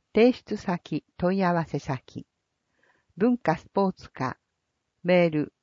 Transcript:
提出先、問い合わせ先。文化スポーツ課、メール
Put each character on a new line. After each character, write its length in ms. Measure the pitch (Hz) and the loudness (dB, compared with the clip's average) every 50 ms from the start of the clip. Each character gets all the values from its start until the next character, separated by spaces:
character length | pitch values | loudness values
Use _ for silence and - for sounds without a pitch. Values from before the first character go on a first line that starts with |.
| _ _ - | _ _ 2
提 200 | 214 226 247 247 | 4 4 4 4
出 240 | - - - 214 | 2 -4 -10 -10
先、 480 | 208 - - 175 175 - - 160 147 - _ _ | -8 -4 -4 -4 -4 -6 -6 -8 -8 -8 _ _
問 220 | - 180 175 190 196 | -4 -2 -2 0 0
い 60 | 190 | 0
合 80 | 175 175 | 0 0
わ 120 | 170 160 | -2 -2
せ 140 | - - 143 | -4 -6 -8
先。 480 | - - 135 123 - - - 131 - _ _ _ _ _ _ _ _ _ _ _ _ _ _ _ _ _ _ | -6 -6 -8 -8 -10 -12 -16 -16 -16 _ _ _ _ _ _ _ _ _ _ _ _ _ _ _ _ _ _
文 220 | 170 196 247 247 240 | -2 0 0 0 0
化 180 | - 165 156 | 0 -2 -2
ス 120 | - - - | -2 -4 -6
ポ 200 | - 190 196 190 | -2 0 0 0
ー 40 | - | -2
ツ 180 | - - - | -4 -10 -18
課、 280 | - - 131 127 - - _ _ _ _ _ _ _ _ _ _ _ _ - | -12 -8 -8 -8 -8 -10 _ _ _ _ _ _ _ _ _ _ _ _ -2
メ 220 | 175 180 180 175 | 2 2 4 4
ー 40 | 170 | 2
ル 220 | 151 151 143 - - _ | 2 -2 -4 -4 -8 _